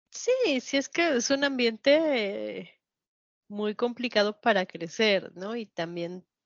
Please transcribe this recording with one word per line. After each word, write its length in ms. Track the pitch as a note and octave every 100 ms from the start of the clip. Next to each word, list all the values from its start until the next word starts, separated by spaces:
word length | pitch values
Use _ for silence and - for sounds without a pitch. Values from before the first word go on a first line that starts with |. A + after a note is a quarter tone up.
| _
Sí, 500 | - - B4+ A#4 C4
sí, 160 | - C#4
es 120 | C4+
que 280 | - E4+ B3
es 140 | -
un 120 | C#4
ambiente 1300 | C#4+ C4 A#3 A3+ C#4 D4+ D#4+ C4 G3+ G#3 G#3+ - F3 _ _ _ _ _ _ _ _
muy 260 | G#3 G#3 G#3+
complicado 640 | A#3+ A#3+ A#3+ G#3+ G#3 G#3+
para 260 | A#3+ G3+ F#3
crecer, 640 | E3 E3 - A3 F#3+ - F3
¿no? 200 | F#3+ A#3
Y 100 | G#3+
también, 600 | - E3 F3 E3+ F#3 - _